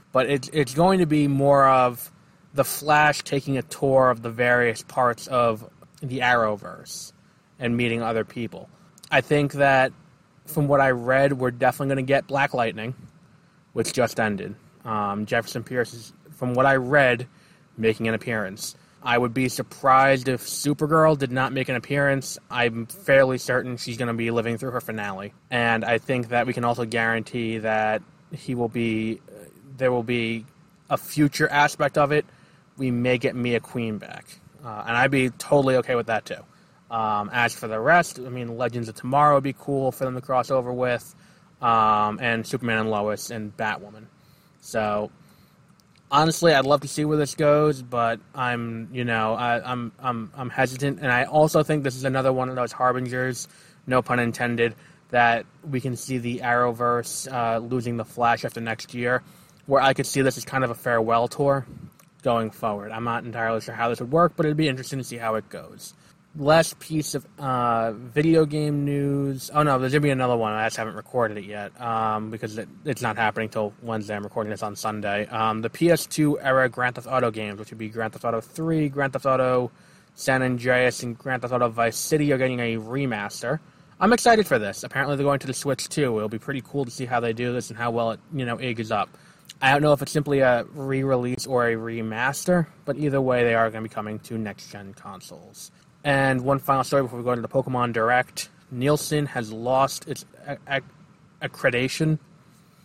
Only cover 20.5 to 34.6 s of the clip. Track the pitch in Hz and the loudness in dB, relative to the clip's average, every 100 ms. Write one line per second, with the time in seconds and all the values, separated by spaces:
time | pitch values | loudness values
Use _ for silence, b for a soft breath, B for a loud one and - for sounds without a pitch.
20.5 | - 143 147 156 160 156 147 131 127 131 | -6 -2 -2 2 6 6 4 0 -2 -2
21.5 | 135 127 123 - 143 143 139 - - - | -2 -2 -4 -2 0 2 0 -4 -12 -8
22.5 | 123 120 113 113 - - 135 131 127 - | -2 -2 -2 -8 -10 4 6 6 2 -2
23.5 | 127 123 120 - 117 120 117 113 117 113 | -2 -2 -8 -8 -4 -4 -2 -2 -2 -2
24.5 | 117 107 120 - 110 101 95 101 - _ | -4 -4 -6 -6 -8 -8 -8 -12 -16 _
25.5 | 123 117 113 110 113 - 127 117 123 120 | 0 2 0 0 -2 0 -4 0 0 0
26.5 | 123 120 120 117 117 113 113 110 123 113 | -2 -2 -2 -2 -2 0 -2 -4 -6 -4
27.5 | 113 110 110 107 107 - _ _ 151 - | -4 -2 0 0 -2 -6 _ _ -14 -8
28.5 | 123 117 120 117 110 110 107 - 104 - | -4 -4 -2 -2 -2 -4 -6 -12 -20 -20
29.5 | - 139 131 127 123 117 120 113 113 110 | -20 -20 -2 0 0 0 -2 -2 -4 -8
30.5 | _ _ _ _ 143 - 147 147 - 151 | _ _ _ _ -4 -2 2 2 2 2
31.5 | 147 147 - 147 151 143 147 - b b | 4 2 2 0 2 2 2 -2 b b
32.5 | b b - 131 120 123 127 127 123 120 | b b -8 -4 0 0 0 0 -2 -2
33.5 | 117 - 131 113 104 - - - - - | -2 -4 -6 -6 -6 -10 -16 -18 -20 -20
34.5 | - | -20